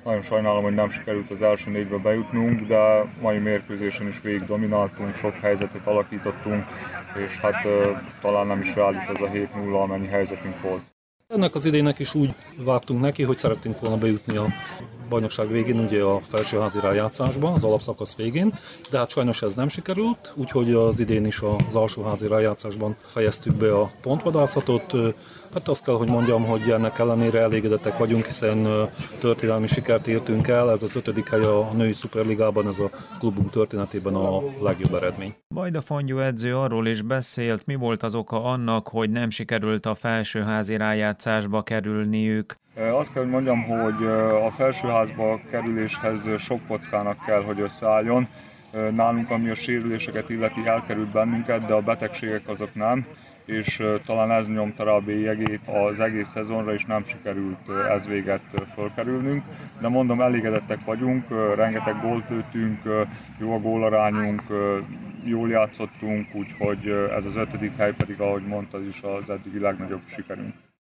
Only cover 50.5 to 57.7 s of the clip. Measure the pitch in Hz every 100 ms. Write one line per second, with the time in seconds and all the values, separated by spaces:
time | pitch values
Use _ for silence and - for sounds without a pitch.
50.5 | - 113 113 113 110 107 104 113 117 117
51.5 | 117 110 107 104 113 110 - 113 107 -
52.5 | 104 104 - 107 127 127 - - - -
53.5 | 110 104 - 107 104 - 113 110 113 107
54.5 | 110 104 104 107 104 101 104 107 110 110
55.5 | 107 - 107 101 104 110 110 101 110 107
56.5 | 113 107 104 107 107 101 107 104 98 98
57.5 | 92 -